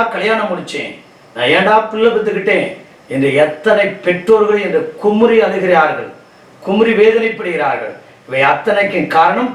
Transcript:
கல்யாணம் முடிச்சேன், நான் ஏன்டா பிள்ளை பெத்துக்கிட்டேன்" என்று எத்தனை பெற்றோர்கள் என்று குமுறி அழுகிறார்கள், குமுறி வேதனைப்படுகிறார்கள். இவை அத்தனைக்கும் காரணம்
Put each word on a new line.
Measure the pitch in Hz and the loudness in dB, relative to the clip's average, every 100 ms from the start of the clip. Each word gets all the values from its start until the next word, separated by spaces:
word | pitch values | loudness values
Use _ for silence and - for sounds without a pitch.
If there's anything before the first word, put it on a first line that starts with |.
| 226 | 0
கல்யாணம் | 190 208 220 202 | -4 -2 -2 -4
முடிச்சேன், | 170 - - 104 - - _ - 117 | -6 -8 -10 -10 -14 -20 _ -18 -6
நான் | 123 170 | 0 2
ஏன்டா | 190 214 220 | 2 2 0
பிள்ளை | 220 226 | 0 0
பெத்துக்கிட்டேன்" | 208 214 190 214 185 - - - - - | 2 -2 -2 -2 -2 -2 -10 -20 -20 -8
என்று | 135 135 139 | -2 0 2
எத்தனை | 151 - 220 - 147 - | 0 0 0 2 0 -2
பெற்றோர்கள் | 175 180 - 214 214 208 | -2 -2 2 2 4 0
என்று | 185 160 156 - | 0 -2 -4 -4
குமுறி | 208 214 233 226 | -2 2 4 4
அழுகிறார்கள், | 190 190 185 170 156 - - - - - - - | 2 0 2 2 2 -2 -10 -16 -20 -20 -20 -14
குமுறி | 190 214 226 | -4 2 2
வேதனைப்படுகிறார்கள். | 196 220 226 220 175 185 156 143 - 107 - - - - | 4 4 4 -2 -4 -6 -4 -4 -4 -8 -12 -20 -20 -8
இவை | 131 | 0
அத்தனைக்கும் | 139 147 220 202 196 175 - 202 | 0 0 0 0 0 -2 0 2
காரணம் | 220 233 254 | 2 2 -4